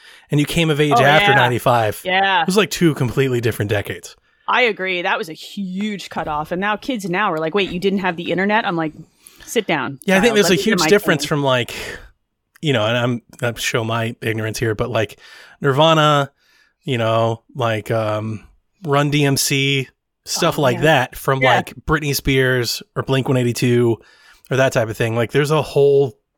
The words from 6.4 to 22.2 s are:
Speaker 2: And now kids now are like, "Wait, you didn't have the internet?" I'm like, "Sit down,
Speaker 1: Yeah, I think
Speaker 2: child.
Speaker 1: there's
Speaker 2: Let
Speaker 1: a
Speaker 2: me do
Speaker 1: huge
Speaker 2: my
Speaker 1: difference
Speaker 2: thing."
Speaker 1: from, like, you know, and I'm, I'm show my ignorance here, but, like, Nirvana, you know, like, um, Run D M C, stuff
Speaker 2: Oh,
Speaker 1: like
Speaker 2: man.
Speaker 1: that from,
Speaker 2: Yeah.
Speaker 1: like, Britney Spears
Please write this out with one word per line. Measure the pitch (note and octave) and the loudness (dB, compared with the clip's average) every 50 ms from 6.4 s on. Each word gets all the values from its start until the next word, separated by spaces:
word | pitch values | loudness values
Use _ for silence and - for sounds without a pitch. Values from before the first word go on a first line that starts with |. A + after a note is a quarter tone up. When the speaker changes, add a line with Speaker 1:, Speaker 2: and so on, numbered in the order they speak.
| D3+ - | -4 -4
Speaker 2:
And | F3 F3+ | -4 -4
now | G3 G#3 G#3+ | -2 -4 -4
kids | G#3 - - C4 G#3+ F#3 E3+ | -4 -6 -6 -8 -6 -6 -4
now | F3 F#3+ G#3+ G3 | -2 -2 -2 -2
are | D#3+ D#3 | -2 -2
like, | D#3+ D#3+ D#3+ | -4 -2 -2
"Wait, | G3+ F#3+ - | -2 -2 -2
you | D#3+ F#3 | -4 -2
didn't | G3 G3 F#3+ G3 | -2 0 0 0
have | F#3 F#3 E3+ | -2 -2 -4
the | E3 E3+ - | -4 -6 -4
internet?" | E3+ E3+ F#3+ G3+ G#3 A3 A3+ | -2 -2 0 0 0 0 0
I'm | G3+ F3 | 0 -4
like, | E3 D#3+ D#3 - - D#3+ _ _ _ _ - - - - | -4 -4 -6 -8 -12 -20 _ _ _ _ -20 -20 -20 -14
"Sit | - - A#3+ F#3+ | -4 -4 -4 -2
down, | - E3 C#3+ A#2+ A2+ C#3 - - | 0 -2 -2 -2 -6 -8 -8 -2
Speaker 1:
Yeah, | G3 F#3 | 2 2
I | F#3+ | 4
think | G#3 A#3+ | 4 4
Speaker 2:
child. | A3 | 4
Speaker 1:
there's | G#3 F#3+ F3 | 4 4 4
Speaker 2:
Let | |
Speaker 1:
a | F#3 | 2
Speaker 2:
me | - - | 2 2
do | A3 | 0
Speaker 1:
huge | G#3+ F3+ | 0 2
Speaker 2:
my | D#3+ | 4
Speaker 1:
difference | - G3+ G3+ - F#3+ E3 C#3+ - | 4 4 2 4 2 0 0 0
Speaker 2:
thing." | - | -2
Speaker 1:
from, | D#3+ C#3+ C#3+ | -2 0 2
like, | C3+ B2+ B2 A#2 - - - - - - - - - _ _ _ _ _ _ _ _ _ - | 2 2 0 0 -4 -8 -12 -12 -12 -14 -16 -18 -20 _ _ _ _ _ _ _ _ _ -6
you | - D#3 C3 | -2 0 0
know, | A2 G#2 | 2 0
and | A2 A#2+ | 0 0
I'm, | B2 A#2+ A#2+ A#2+ A#2 _ _ - - | 0 0 -2 -2 -4 _ _ -10 -6
I'm | A#2+ A#2+ A2 | -4 -4 -4
show | - - - - B2 A2+ | -4 -6 -4 -4 -2 -4
my | A2 A2+ A#2 A2+ A2+ A#2+ - | -2 -2 -4 -4 -4 -6 -6
ignorance | - A#2 A2 A2 A2 A2 G#2 - | -6 -4 -4 -4 -4 -6 -4 -4
here, | A#2+ A2+ G#2+ | -2 -2 -2
but, | - A#2+ A#2+ | -2 -4 -4
like, | A2+ A2+ A2 - - _ - - - - - - - - | -2 -2 -2 -4 -6 _ -20 -20 -20 -20 -20 -20 -14 -4
Nirvana, | E3+ C#3+ B2+ C#3+ D#3 E3 D#3+ D#3 D3+ D3+ D3 C#3+ C#3 - _ _ _ _ _ _ _ _ _ _ - | -2 0 2 4 4 4 6 4 4 4 4 2 0 -2 _ _ _ _ _ _ _ _ _ _ -8
you | D3 C3 | -6 -2
know, | A#2 A2+ A2+ A2+ A2+ A2+ A2+ A2+ - _ _ - | -2 0 0 2 2 2 0 -2 -4 _ _ -8
like, | C3+ A#2+ A2+ A2 G#2+ G#2 - | -4 -2 -2 -2 -4 -4 -4
um, | A#2 A2+ A2 G#2+ G#2+ G#2+ G#2+ A2 A2 G2 - - _ _ _ _ _ _ F#3+ | -4 -2 -2 -2 -4 -4 -6 -8 -10 -10 -14 -20 _ _ _ _ _ _ -4
Run | D3+ C#3 C#3+ D3 D3 | 0 0 2 2 2
D | C#3+ D3+ C#3+ | 2 2 2
M | C#3 C#3 | 2 2
C, | C3 - - C#3+ C3+ C#3 C#3 C#3 C3+ B2+ - _ _ _ _ _ _ _ | 0 0 0 0 0 0 0 0 -2 -4 -6 _ _ _ _ _ _ _
stuff | - - - F3+ D#3+ D3+ | -10 -6 -2 -2 -2 0
Speaker 2:
Oh, | E3 | 2
Speaker 1:
like | D3 B2+ A#2+ | 0 0 0
Speaker 2:
man. | A#2 C#3 | 2 2
Speaker 1:
that | D#3 D#3 C3 B2+ - - | 2 4 2 0 -2 -8
from, | - - D3 C3+ C3+ | -8 -2 -2 0 0
Speaker 2:
Yeah. | C3 C3 - | 2 2 2
Speaker 1:
like, | F3+ F3+ - - - - | 0 0 -4 -12 -12 -4
Britney | - D#3 D3+ D3+ C#3+ C3+ | -2 -2 -2 0 -2 -4
Spears | - | -2